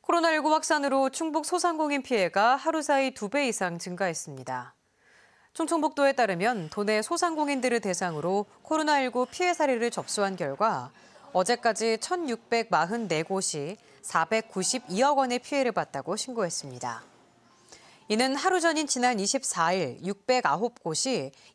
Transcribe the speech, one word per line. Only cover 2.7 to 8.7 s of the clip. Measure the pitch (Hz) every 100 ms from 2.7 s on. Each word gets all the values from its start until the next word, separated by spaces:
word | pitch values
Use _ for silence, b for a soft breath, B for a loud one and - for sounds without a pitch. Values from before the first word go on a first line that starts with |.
| 320
사이 | 294 277 262
두 | 262 208
배 | 285 269
이상 | 208 185 170
증가했습니다. | 180 180 190 160 - 135 131 127 123 _ b b b b b b b
충청북도에 | - 320 330 294 302 277
따르면 | 269 220 170 214 233 156
도내 | - 208 214
소상공인들을 | 214 339 349 311 294 277 247 240
대상으로 | 208 175 185 151 170 196 202 b
코로나 | -